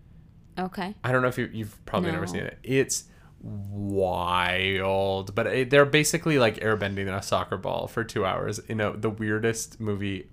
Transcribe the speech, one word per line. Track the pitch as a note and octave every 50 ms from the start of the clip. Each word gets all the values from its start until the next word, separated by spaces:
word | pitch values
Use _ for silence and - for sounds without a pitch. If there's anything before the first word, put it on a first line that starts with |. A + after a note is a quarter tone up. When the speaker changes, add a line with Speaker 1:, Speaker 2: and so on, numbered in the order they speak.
| - - - - - - - - - - - -
Speaker 1:
Okay. | F#3 F#3 - G#3+ F3 F#3 G#3 -
Speaker 2:
I | - A#2+
don't | B2+ B2+
know | B2+ B2+
if | B2 -
you, | A#2 -
you've | - A2 G#2+ G#2 - - -
probably | - - G2+ F2+ E2+
never | - E2+ F#2+
Speaker 1:
No. | F2+
Speaker 2:
seen | F2 F#2
it. | F#2 - - -
It's | - - C3 C3+ B2+ - - - - - - - - - - - - A2 G#2+ G2+ G2 G2 G2+ G2+ G2+ G2+ G2 F#2+
wild, | F#2+ F2+ F2+ F2+ F2 F2 F2+ F2+ F2 F2+ F2+ F#2 F#2+ F#2+ F#2+ F#2+ F#2+ F#2+ G2 G2 G2 G2 F#2+ F#2+ G2 G2+ G2+
but | A#2 A2+
it, | G2+ G2+ B2+ C3 B2
they're | C#3+ C#3+ C#3+
basically, | C3+ C3+ D3+ D3+ - - E3 - E3 D3+ C3+
like, | A#2+ A2+ G#2 -
airbending | - A2 A2 G2+ G2+ G2 G2+ G2
in | G2 G2
a | F#2 G2
soccer | - - G#2 F#2 F2+ - -
ball | F#2 F#2+ F#2 F2 E2 E2+
for | - - A#2 A2+
two | - - A2+ G2
hours. | F2+ - F2 F#2+ G#2 G#2 G#2 - -
You | A2
know, | G#2+ G#2 G2 -
the | G#2 G#2+ A2+
weirdest | G#2 G#2+ A2+ G#2+ G#2+ G#2+ A2+ A2+ A2+ A2+ - - - -
movie. | A2+ G#2+ G#2 F#2+ G2+ G2 G2 F#2 - -